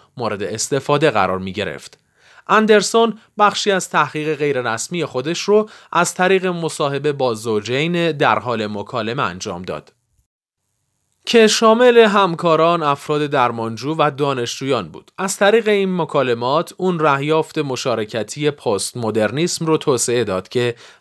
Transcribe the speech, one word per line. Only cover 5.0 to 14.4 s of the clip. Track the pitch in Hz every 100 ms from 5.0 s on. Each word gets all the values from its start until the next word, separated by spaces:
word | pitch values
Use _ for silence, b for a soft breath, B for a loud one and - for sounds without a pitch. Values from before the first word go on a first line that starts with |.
خودش | 147 127 139 175
رو | - 208 214 B B
از | 165 175
طریق | - 185 190 185
مصاحبه | 175 160 - 147 139 147
با | 143 131
زوجین | 110 113 107 104 131 160 175 170
در | 147 139 107
حال | 117 113 107
مکالمه | 104 101 123 110 131
انجام | 110 90 107 90
داد | 92 76 - _ _ _ _ _ _ _ _ _ _ _ _ _ -
که | 240 220
شامل | - 226 226 247 233
همکاران، | 220 202 190 165 175 156 165 175
افراد | 151 143 - 147 147
درمانجو | 143 123 117 113 110 135 160
و | 147
دانشجویان | 135 143 131